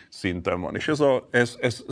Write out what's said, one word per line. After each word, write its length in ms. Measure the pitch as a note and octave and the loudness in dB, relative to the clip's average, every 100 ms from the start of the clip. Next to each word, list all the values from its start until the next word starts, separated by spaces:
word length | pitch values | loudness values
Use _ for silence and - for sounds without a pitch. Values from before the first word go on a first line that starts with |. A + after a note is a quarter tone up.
| - | -20
szinten 520 | - G2 F2+ E2+ F2+ | -6 -2 -2 -2 -2
van. 140 | E2 | -2
És 140 | G#2 - | -4 -2
ez 120 | D3+ | 2
a, 280 | C#3+ B2+ - | 2 2 2
ez, 260 | B2 A#2+ - | 2 2 0
ez 240 | B2+ A2+ - | -4 -4 -8